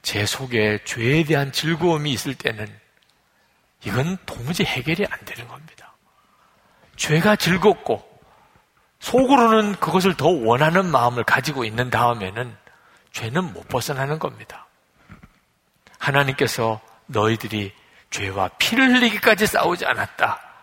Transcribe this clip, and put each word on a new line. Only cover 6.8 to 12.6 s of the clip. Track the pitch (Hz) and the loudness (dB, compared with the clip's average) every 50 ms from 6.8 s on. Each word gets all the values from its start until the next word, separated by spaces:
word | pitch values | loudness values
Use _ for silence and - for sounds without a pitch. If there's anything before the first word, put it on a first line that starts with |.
| _ _ _ | _ _ _
죄가 | - - - 151 165 175 214 214 | -8 -2 2 2 4 4 4 4
즐겁고 | - - 165 175 190 - 143 - - - - 113 101 - - - _ _ _ _ _ _ _ _ _ _ _ _ _ _ _ _ _ | 4 2 0 0 4 4 4 4 2 -2 -4 -4 -4 -4 -20 -20 _ _ _ _ _ _ _ _ _ _ _ _ _ _ _ _ _
속으로는 | - - - 247 262 247 277 254 233 226 220 220 214 208 202 | -8 0 2 2 6 6 6 6 6 6 6 4 4 0 -2
그것을 | - - 165 151 185 175 196 170 | -4 -4 0 0 2 2 2 0
더 | - 127 - | 2 2 2
원하는 | 185 147 113 110 117 123 151 160 165 190 196 | 2 2 2 2 4 4 4 4 4 2 2
마음을 | 180 147 127 117 120 120 123 110 | 4 2 2 2 2 0 0 0
가지고 | - - 131 127 160 143 135 117 | 0 0 0 0 -4 -4 -4 -4
있는 | 110 110 117 127 127 | -4 -2 -4 -4 -2
다음에는 | 120 113 120 120 120 113 101 92 98 117 127 120 107 - | 0 2 2 2 0 0 -6 -8 -6 -8 -8 -8 -10 -20